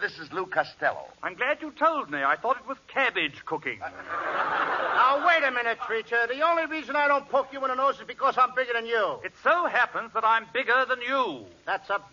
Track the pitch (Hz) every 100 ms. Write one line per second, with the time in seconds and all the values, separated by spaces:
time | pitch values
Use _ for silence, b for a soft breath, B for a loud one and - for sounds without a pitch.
0 | 190 - 151 156 185 156 147 - 143 87
1 | 69 - 165 180 247 302 311 - 311 311
2 | 135 143 139 151 226 254 220 277 - -
3 | 262 190 156 143 - 151 139 110 139 -
4 | - - - - - - - - - -
5 | 247 277 330 330 277 247 233 226 - 226
6 | 214 233 233 262 320 339 311 311 269 285
7 | 285 285 277 285 269 277 262 254 277 -
8 | 220 240 262 247 254 254 254 233 226 233
9 | 190 123 92 - - 339 320 208 233 175
10 | 226 220 220 226 214 240 262 247 254 247
11 | 240 269 233 139 101 - - 190 - 202
12 | -